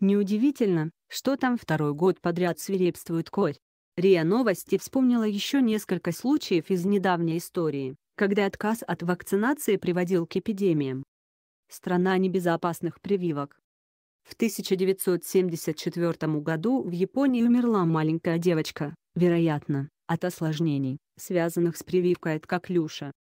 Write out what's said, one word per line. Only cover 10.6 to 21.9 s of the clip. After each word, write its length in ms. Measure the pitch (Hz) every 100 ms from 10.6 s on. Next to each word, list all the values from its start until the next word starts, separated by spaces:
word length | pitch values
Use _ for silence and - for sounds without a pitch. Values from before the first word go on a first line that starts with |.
| 196 156 135 131 139 _ _ _ _ _ _
Страна 480 | - - 180 180 185
небезопасных 840 | 190 185 175 165 175 165 170 -
прививок. 600 | 185 196 175 143 143 _ _ _ _ _ _ _
В 120 | -
тысяча 400 | - 226 - 196
девятьсот 500 | 190 185 190 - 175
семьдесят 520 | - 190 185 165 - 156
четвёртом 640 | - 165 170 160 160 151
году 400 | 151 160 214 262
в 80 | 180
Японии 500 | 175 190 254 277 247
умерла 420 | 233 240 240 214
маленькая 540 | 170 160 156 165 - 165
девочка, 560 | 170 160 156 - 151 165 _
вероятно, 760 | - 175 170 165 147 - 143 143 _ -
от 180 | 165
осложнений, 720 | 180 - 160 151 165 139 135 139 _ -
связанных 580 | - 180 170 170 170 160
с 60 |
прививкой 540 | -